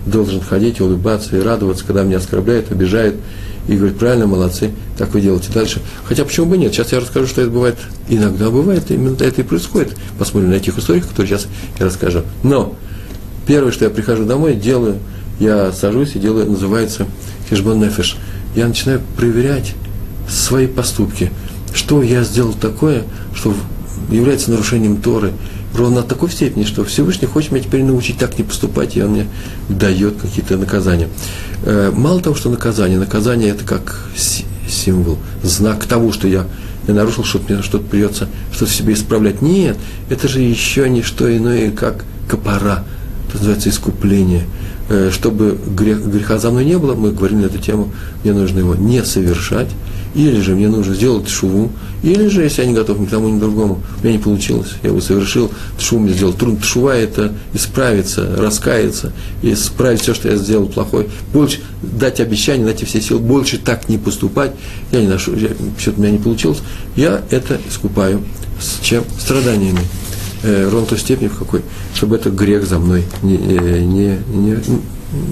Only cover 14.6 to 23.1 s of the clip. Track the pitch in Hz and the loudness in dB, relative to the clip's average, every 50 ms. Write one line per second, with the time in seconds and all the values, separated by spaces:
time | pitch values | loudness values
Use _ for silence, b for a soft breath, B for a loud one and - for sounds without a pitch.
14.6 | 98 120 131 123 117 107 98 101 - B B B B B B - 107 107 107 104 | 0 0 2 2 2 0 -2 -2 -6 B B B B B B 0 2 2 4 4
15.6 | 98 95 92 - - 101 107 127 143 143 - 101 98 107 110 110 104 104 101 92 | 2 0 0 0 0 0 2 2 0 0 -2 0 0 2 2 2 2 2 0 0
16.6 | 98 95 107 113 110 107 107 - - - - B B B B B B - 110 101 | 0 0 0 0 0 0 -2 -4 -4 -6 -6 B B B B B B -2 0 0
17.6 | 98 110 110 107 107 101 - - 87 - - - B B B B B B B 110 | 2 2 2 2 2 2 0 0 -2 -2 -4 -6 B B B B B B B 0
18.6 | 117 117 110 - - 131 135 123 - - - - 120 120 110 117 127 139 143 131 | 2 2 0 0 0 0 0 0 -2 -4 -4 0 0 2 2 2 2 2 0 -2
19.6 | - - - - - - - - - - - - - - - - - - 127 135 | -2 -4 -6 -8 -8 -8 -8 -8 -8 -8 -8 -8 -6 -4 -4 -2 0 2 2 2
20.6 | 131 131 - 127 120 - - - 101 90 - - 90 87 - B B B B B | 2 2 0 -2 -2 -2 0 0 0 0 0 -2 -2 -2 -4 B B B B B
21.6 | B B - - - - 151 147 127 117 123 123 113 101 107 123 120 113 101 101 | B B -6 -4 0 2 4 4 4 4 4 2 2 2 2 0 0 0 0 -2
22.6 | - 110 107 - 156 156 147 117 104 - | -2 -2 0 0 2 2 2 2 -2 -4